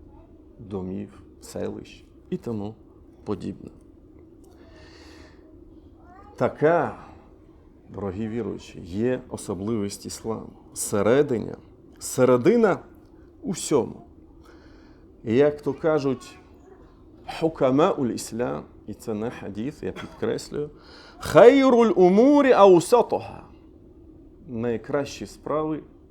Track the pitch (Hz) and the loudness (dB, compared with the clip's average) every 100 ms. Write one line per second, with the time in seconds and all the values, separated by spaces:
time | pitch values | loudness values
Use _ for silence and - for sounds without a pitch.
0 | - - - - - - 101 98 92 98 | -20 -20 -20 -20 -20 -20 -14 -10 -10 -10
1 | 101 - - - - 95 98 104 - - | -12 -18 -20 -20 -16 -10 -10 -10 -16 -20
2 | - - - 180 120 107 104 113 - - | -20 -20 -12 -10 -8 -8 -10 -14 -20 -20
3 | - - - 92 95 - - - - - | -20 -16 -10 -8 -10 -14 -18 -20 -20 -20
4 | - - - - - - - - - - | -20 -20 -20 -20 -20 -20 -20 -20 -20 -20
5 | - - - - - - - - - - | -20 -20 -20 -20 -20 -20 -20 -20 -20 -20
6 | - - - - 127 - 147 170 120 - | -20 -20 -18 -6 -6 0 0 2 -2 -8
7 | - - - - - - - - - 98 | -20 -20 -20 -20 -20 -20 -20 -20 -20 -12
8 | 98 92 110 117 98 90 - - 90 98 | -10 -8 -8 -8 -8 -10 -14 -18 -12 -6
9 | 123 127 - - - 90 101 113 101 - | -4 -4 -8 -14 -10 -8 -6 -6 -6 -10
10 | 101 - 113 107 - - - - - 104 | -14 -12 -10 -10 -12 -20 -18 -12 -6 0
11 | 101 135 139 113 90 - - - - - | 2 2 2 -4 -6 -12 -20 -20 -20 -18
12 | - - 127 123 123 233 214 139 - - | -8 0 2 4 4 4 2 0 -6 -20
13 | - - - - 269 170 - 143 98 - | -20 -20 -20 -12 -10 -8 -2 -2 -2 -8
14 | - - - - - - - - - - | -20 -20 -20 -20 -20 -20 -20 -20 -20 -20
15 | - - 113 120 147 147 143 127 165 156 | -20 -14 -2 2 2 0 -6 -4 -2 -2
16 | 135 123 - - - - - - - - | -2 -6 -10 -20 -20 -20 -20 -20 -20 -20
17 | - - - - 160 - 135 135 185 147 | -20 -20 -16 -6 -6 -2 0 2 2 0
18 | 123 - - 113 127 147 - - - 104 | -4 -6 -8 -8 -6 -8 -12 -20 -18 -14
19 | - 104 117 - 104 98 127 151 95 - | -10 -8 -8 -10 -12 -10 -10 -10 -10 -10
20 | 92 - 110 127 - - 147 - - - | -14 -8 -6 -6 -8 -12 -12 -14 -20 -20
21 | - - - 156 226 277 269 240 220 180 | -20 -14 2 8 8 8 6 6 4 6
22 | 180 196 262 285 277 190 202 175 - 240 | 6 6 6 6 6 8 8 8 6 2
23 | - 98 - - - - - - - - | 2 -4 -6 -16 -20 -20 -20 -20 -20 -20
24 | - - - - - 117 120 113 - 143 | -20 -20 -20 -20 -12 -6 -4 -4 -4 -4
25 | 135 - 101 - - 147 156 151 - - | -4 -10 -14 -12 -6 -4 -4 -6 -10 -20
26 | - | -20